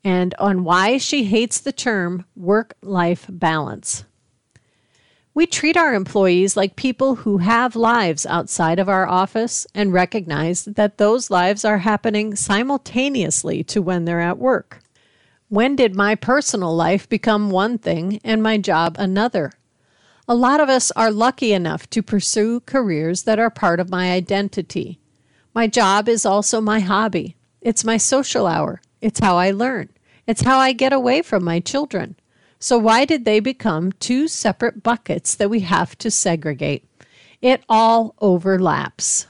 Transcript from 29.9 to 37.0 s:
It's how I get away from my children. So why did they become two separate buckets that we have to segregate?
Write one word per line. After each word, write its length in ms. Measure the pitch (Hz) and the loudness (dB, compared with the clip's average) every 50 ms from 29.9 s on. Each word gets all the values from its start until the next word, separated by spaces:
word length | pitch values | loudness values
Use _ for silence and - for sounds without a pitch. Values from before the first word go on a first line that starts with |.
| _ _ _ _ _ _ _ | _ _ _ _ _ _ _
It's 180 | - 226 - - | -4 -2 0 2
how 160 | 247 269 262 | 2 4 4
I 120 | 262 262 | 4 2
get 220 | 254 233 269 262 277 | 2 0 0 0 2
away 280 | 269 247 247 254 311 | 2 2 2 0 0
from 220 | 339 - 233 190 180 | 0 0 -2 -2 0
my 160 | 170 165 170 | 0 -2 -2
children. 560 | 175 - - 277 294 277 - 185 - - - _ _ _ _ _ _ _ _ | -2 -2 -4 -4 -4 -4 -6 -6 -6 -8 -12 _ _ _ _ _ _ _ _
So 200 | _ - - 247 | _ -2 0 2
why 260 | 233 214 220 220 240 277 | 2 4 4 4 4 4
did 220 | 277 320 277 233 | 2 0 0 2
they 160 | 220 214 214 | 2 2 2
become 500 | 214 262 254 _ - 220 160 156 170 190 | 2 0 -6 _ -2 -2 -2 0 -2 -4
two 380 | 196 _ - - 247 262 302 330 | -4 _ -4 -2 0 0 0 -2
separate 520 | - - - 220 185 _ 240 233 - 214 | -4 -2 -2 -2 -2 _ -4 -4 -4 -2
buckets 540 | _ 226 240 226 _ - 156 165 _ - - | _ -2 -2 -2 _ -6 -6 -4 _ -6 -2
that 140 | - 208 202 | -2 -2 0
we 100 | 226 226 | 0 -2
have 380 | 185 165 180 165 170 - - | 0 0 0 0 0 -2 -8
to 120 | _ - 226 | _ -6 -4
segregate? 760 | - - - 190 170 160 147 156 143 127 147 143 143 - _ _ _ _ | -4 -2 0 -2 -2 -2 -4 -8 -6 -4 -4 -4 -4 -6 _ _ _ _